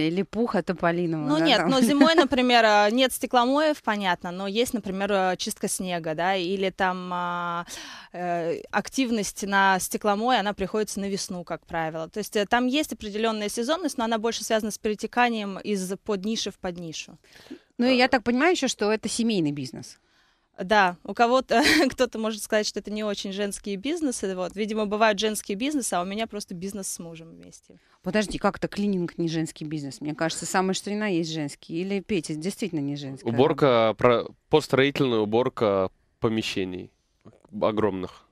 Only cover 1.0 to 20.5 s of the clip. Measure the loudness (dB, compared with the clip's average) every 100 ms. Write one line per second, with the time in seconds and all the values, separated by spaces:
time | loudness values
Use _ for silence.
1 | 0 -2 0 2 4 4 4 4 4 6
2 | 6 4 0 0 4 4 6 6 4 4
3 | 0 0 0 2 2 2 2 0 -2 -2
4 | 0 -2 -4 -6 -4 -2 -2 -2 -6 -4
5 | 0 0 0 -2 -6 -6 -6 -4 -4 -4
6 | -4 -2 0 0 -2 -2 -2 0 -2 -2
7 | -4 -6 -4 -4 -4 -6 -8 -14 -16 -18
8 | -16 -8 -4 -2 -2 -4 -4 -4 -2 -2
9 | 0 0 -4 -6 0 4 6 4 0 -2
10 | 0 0 2 2 2 -2 -2 -2 -2 -4
11 | -4 -4 -6 -8 -8 -10 -6 -4 -4 -4
12 | -8 -8 -4 -2 2 2 2 0 -2 -6
13 | -8 -2 -2 0 -4 -2 -2 -2 -2 -2
14 | -2 0 -2 -4 -2 -2 -2 -4 -4 -4
15 | -4 0 0 0 -6 -6 -4 -2 -4 -6
16 | -4 -4 -4 -4 -6 -8 -8 -8 -10 -12
17 | -14 -18 _ -20 -20 -20 _ 0 4 4
18 | 4 2 2 2 4 2 0 0 0 0
19 | -2 -2 0 2 0 -2 -6 -10 -16 -20
20 | _ _ _ _ _